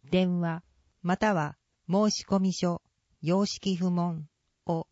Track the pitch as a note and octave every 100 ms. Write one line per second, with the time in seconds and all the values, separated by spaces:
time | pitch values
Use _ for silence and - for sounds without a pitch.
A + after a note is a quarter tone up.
0 | C3+ F3+ F#3 F3 E3+ E3 _ _ _ _
1 | F3 F#3 G#3+ F#3 D3 - _ _ - F#3
2 | G#3+ - - G3 F#3+ F3 F3 E3+ _ _
3 | _ _ D3+ F#3+ G3+ - G3 F3+ F3+ F3
4 | F3 E3 D3 _ _ _ - E3 E3